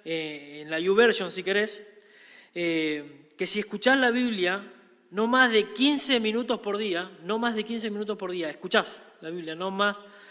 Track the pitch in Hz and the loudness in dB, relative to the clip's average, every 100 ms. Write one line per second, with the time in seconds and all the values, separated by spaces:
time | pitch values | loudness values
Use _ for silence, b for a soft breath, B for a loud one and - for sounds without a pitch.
0 | 160 165 156 151 143 151 151 160 180 196 | -8 -6 -6 -10 -14 -14 -6 -2 2 6
1 | 233 196 180 185 180 202 214 - - - | 4 4 -4 -6 -2 0 -2 -6 -18 -20
2 | B B B B B 175 170 165 156 151 | B B B B B -4 -2 0 0 -4
3 | 147 - - - 180 208 202 202 254 269 | -8 -18 -14 -2 2 2 0 0 4 4
4 | 254 240 247 208 180 196 208 - _ _ | 4 2 0 0 0 -2 -6 -20 _ _
5 | _ 185 226 254 254 220 - - 277 285 | _ -2 2 4 6 4 2 2 4 6
6 | 277 247 220 226 247 233 202 202 220 175 | 4 4 2 -2 -2 -4 -2 -4 -2 -4
7 | 185 175 170 220 233 220 214 233 220 208 | -6 -10 -4 -2 -2 -2 -4 -6 -6 -6
8 | 208 208 185 180 160 - 185 220 170 - | -6 -6 -6 -6 -6 -8 0 0 0 -6
9 | - - 160 175 160 160 190 190 202 196 | -20 -16 -10 -8 -8 -6 -4 0 0 0
10 | B B B | B B B